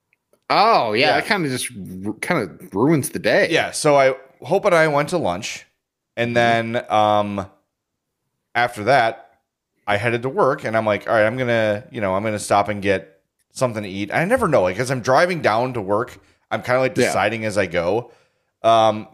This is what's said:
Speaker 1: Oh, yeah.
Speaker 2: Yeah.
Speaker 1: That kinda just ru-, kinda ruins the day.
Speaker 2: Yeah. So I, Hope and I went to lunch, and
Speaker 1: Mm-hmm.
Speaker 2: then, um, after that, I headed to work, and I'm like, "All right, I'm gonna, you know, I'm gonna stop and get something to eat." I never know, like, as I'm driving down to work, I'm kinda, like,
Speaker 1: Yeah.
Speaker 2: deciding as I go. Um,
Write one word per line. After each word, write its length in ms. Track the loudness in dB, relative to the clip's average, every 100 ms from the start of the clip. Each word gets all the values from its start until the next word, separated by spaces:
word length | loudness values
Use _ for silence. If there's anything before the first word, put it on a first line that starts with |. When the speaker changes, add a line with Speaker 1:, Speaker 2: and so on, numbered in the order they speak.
| _ _ _ _ -2
Speaker 1:
Oh, 440 | 2 4 4 2
yeah. 140 | 2 2
Speaker 2:
Yeah. 120 | 2
Speaker 1:
That 60 | 0
kinda 220 | -2 -2
just 220 | -4 -6
ru-, 480 | -12 -14 -10 -10 -8
kinda 480 | -4 -2 -4 -8 -8
ruins 380 | 0 2 2 0
the 80 | -4
day. 300 | 0 2 2
Speaker 2:
Yeah. 200 | 0 -2
So 240 | -2 2 4
I, 180 | 4 2 -8 _
Hope 220 | -4 -2 2
and 80 |
I 120 | 4 4
went 200 | 2 0
to 100 | -2
lunch, 480 | -2 -4 -6 -12 -16 _ _ _ _ -4
and 200 | -2 2
Speaker 1:
Mm-hmm. 360 | 2 2 0
Speaker 2:
then, 160 | -4 0
um, 540 | 2 4 2 0 -4 -8 _ _ _ _ _ _ _ _ _ _
after 300 | -2 -2 -2
that, 460 | 2 2 2 -2 -12 _ _ _ _ _ -4
I 100 | -2
headed 260 | -2 -2
to 60 | -2
work, 340 | 0 0 0
and 120 | -2 -2
I'm 100 | 0
like, 220 | -2 0
"All 60 |
right, 100 | 2
I'm 120 | 2 0
gonna, 480 | -2 0 0 -2 -6
you 100 | -6
know, 140 | -2
I'm 80 | -2
gonna 160 | -2 -4
stop 300 | 0 2 2
and 120 | -2
get 380 | -2 -2 -4 _ _ _ _
something 300 | -4 -4 -4
to 60 | -8
eat." 240 | -6 -4
I 100 | -2
never 220 | 0 0 2
know, 160 | 2
like, 160 | 2 0
as 120 | -4
I'm 100 | -4
driving 400 | 0 2 2 0
down 300 | 0 0 -2
to 80 | -6
work, 380 | -2 -2 -4 -10 _ _ _
I'm 120 | -6
kinda, 160 | -2 0
like, 160 | 0 0
Speaker 1:
Yeah. 100 | 0
Speaker 2:
deciding 380 | 0 0 -2
as 120 | -4 -2
I 80 | -2
go. 460 | -2 0 -2 -4 _ _ _ _ _
Um, 460 | 2 4 4 0 -6